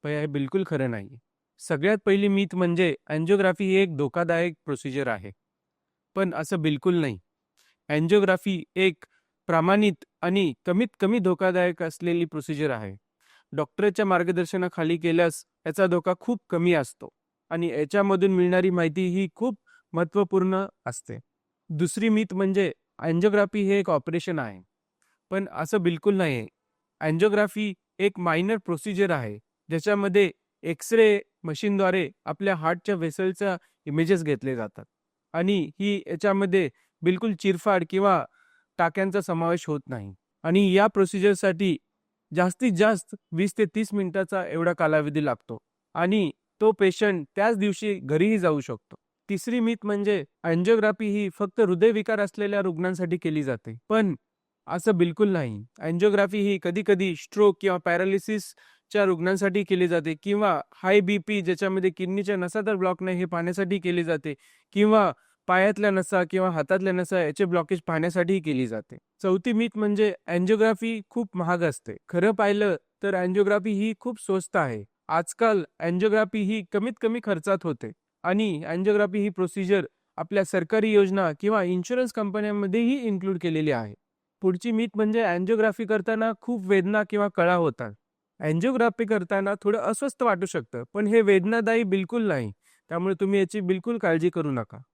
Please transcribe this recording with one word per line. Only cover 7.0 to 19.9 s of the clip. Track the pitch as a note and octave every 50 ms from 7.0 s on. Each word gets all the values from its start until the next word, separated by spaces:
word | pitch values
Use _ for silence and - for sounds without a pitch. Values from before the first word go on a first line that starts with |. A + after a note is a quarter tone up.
| D#3 C3+ G#2+ F#2 _ _ _ _ _ _ _ _ _ _ _ _ _ -
अँजिओग्राफी | D3 D3+ D#3+ E3 G3+ G#3 G3 F#3+ F#3 F3+ - G3 F#3+ E3 - _ _
एक | F3+ F#3+ F#3+ D#3 _ - _ _ _ _ _ _ _ _ -
प्रमाणित | E3 E3 D#3+ F3+ G3 G#3 G#3+ G3+ E3 _ - _ _ _
आणि | - F3 F#3 G3+ F#3+ D#3 A#2+ _ _
कमीत | F3+ F3 G3 B3 G#3 _ _
कमी | G3 F#3+ A3+ A#3+
धोकादायक | F3+ F#3 F3+ - F#3+ F#3 F3 F3+ F3+ F3+ E3+ _
असलेली | F3 E3 - - F3 F3 E3+ E3+ E3+
प्रोसिजर | D#3 - D3+ C#3+ - D#3 C#3+ D#3 C#3+
आहे. | B2+ A2 G#2+ G2 G2 G2+ _ _ _ _ _ _ _ _ _ _
डॉक्टरच्या | - D3 D3+ _ _ - G3+ G#3 F3 - G#3+
मार्गदर्शनाखाली | G3 F#3 E3+ F3 F3 F3+ F3 F3 D#3+ - F#3 F3+ F3+ - - D#3+ D#3+ E3+
केल्यास | E3 D#3+ E3+ E3 E3+ F3 E3+ D3+ - - _ _ _ _
याचा | - - - F#3+
धोका | F3+ F3 F3 - F#3 F3+ _
खूप | - - B3 G3+ _ _
कमी | F3+ E3 E3+ F3+ F3
असतो | D3+ C3 - - _ - A2+ _ _ _ _ _ _ _ _
आणि | D#3+ E3+ E3+ E3+
याच्यामधून | B2 D3 D#3 C#3+ - G3+ G3 G3 G3 F#3 F#3 G3
मिळणारी | F#3+ F3+ F3+ F3+ F#3 F3+ F3+ F#3+
माहिती | F3+ F3 E3 E3 D3+ F3+ F#3 F3+
ही | F3 F#3+ G3 E3 _
खूप | - A3+ B3+ G#3+ _ _ _ _ _ _ _